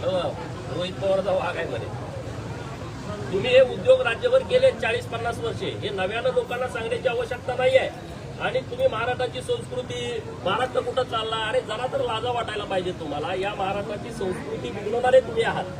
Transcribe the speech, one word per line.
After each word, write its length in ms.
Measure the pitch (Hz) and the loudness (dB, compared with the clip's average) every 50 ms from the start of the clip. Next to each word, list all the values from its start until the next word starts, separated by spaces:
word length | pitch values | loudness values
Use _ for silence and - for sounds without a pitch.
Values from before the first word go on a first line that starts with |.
| - | 0
हो, 300 | 170 185 180 165 139 127 - - - - - - - - | 2 0 2 0 -2 -4 -4 -8 -8 -8 -8 -8 -6 -4
रोहित 180 | 165 180 185 185 | -4 -4 -4 -4
पवारचा 380 | - 196 196 190 190 185 196 | -2 2 2 2 2 2 2
वाघ 260 | 185 185 185 180 165 | 2 2 2 0 -2
आहे 80 | 156 165 | -2 -4
म्हणे. 200 | 156 - - - - - 123 - - - - - - - - - - - - - - - - - - - - - 196 208 208 202 - 175 | -4 -4 -4 -4 -6 -8 -8 -8 -8 -8 -8 -8 -8 -8 -8 -8 -8 -8 -8 -8 -10 -10 -10 -10 -10 -10 -8 -8 -8 -6 -6 -4 -2 -2
तुम्ही 180 | 202 226 254 | 0 2 8
हे 100 | 247 262 | 8 8
उद्योग 400 | 262 247 233 - - - 523 523 | 8 8 4 0 6 8 8 8
राज्यभर 380 | 508 480 453 453 494 494 494 523 | 8 2 0 2 2 4 4 4
केले 320 | 508 - 494 508 523 - | 4 4 4 6 6 6
चाळीस 340 | - - 254 226 226 - - | 4 4 0 0 0 0 -2
पन्नास 320 | - 240 226 233 240 233 233 | -4 -6 -4 -2 -2 -4 -2
वर्षे, 260 | 233 226 190 - 190 | -4 -4 -4 -2 -4
हे 240 | - - - - 202 | -4 -4 -4 -6 -4
नव्यानं 440 | 208 185 185 185 214 233 240 - - | -2 -2 -2 -2 -2 0 0 2 2
लोकांना 340 | - - - 240 247 254 | 2 0 0 -4 -4 -4
सांगण्याची 400 | 247 - 233 226 226 240 226 - | -4 -2 -4 -4 -2 -4 0 0
आवश्यकता 480 | 262 233 240 247 226 - - - - 247 | 0 0 0 -2 -2 -4 -6 -4 -4 -2
नाही 220 | 247 254 262 262 | 2 4 6 6
आहे. 120 | 262 - - - - - - - - - - - - | 6 4 4 -4 -8 -12 -12 -12 -12 -12 -12 -8 -4
आणि 200 | - - - 508 | -4 0 0 -2
तुम्ही 260 | - - - 240 269 | -4 -4 -2 2 2
महाराष्ट्राची 540 | 254 - 214 - - 494 - 247 233 233 254 | 2 4 2 0 0 0 0 -2 -2 -2 -6
संस्कृती, 760 | 247 240 247 233 226 - 247 247 247 - 247 247 240 240 240 214 - - - - - | -2 -2 -2 -2 -2 -6 -6 -6 -6 -4 -6 -4 -4 -4 -4 -6 -6 -8 -12 -4 -2
महाराष्ट्र 340 | - - 226 254 254 - 262 | -2 0 0 0 0 0 0
कुठं 240 | - 240 233 254 247 | 0 0 0 0 0
चालला? 320 | 254 247 233 226 220 226 | 0 -2 -2 -2 -2 -2
अरे, 260 | 226 220 214 220 254 | -2 -2 0 0 0
जरा 260 | - 196 214 226 247 262 269 | 0 0 -4 -4 -4 -2 0
तर 60 | 269 | 0
लाजा 320 | 233 240 233 226 233 247 | 0 0 -2 -2 -2 -2
वाटायला 320 | 240 240 226 - 208 208 202 | -2 -2 -2 -2 -4 -6 -4
पाहिजे 280 | 196 196 185 180 180 | -2 -2 -2 -2 -2
तुम्हाला. 420 | 175 - 165 151 139 143 151 175 185 | -4 -4 -6 -6 -4 -4 -2 -2 -2
या 200 | 185 190 202 208 | -2 -2 -4 -2
महाराष्ट्राची 580 | 208 196 190 196 202 202 220 208 208 - 247 | -2 -2 -2 0 -2 -4 -4 -6 -6 -8 -8
संस्कृती 580 | 226 - 202 185 180 - - - 220 226 - 240 | -6 -4 -4 -4 -4 -4 -6 -6 -6 -6 -6 -6
बिघडवणारे 500 | 196 202 - 208 226 240 247 254 254 262 | -6 -6 -4 -2 -2 2 4 8 8 8
तुम्ही 240 | 247 233 226 226 226 | 8 6 0 0 0
आहात 220 | - - - 147 - - | 2 0 -2 -4 -6 -8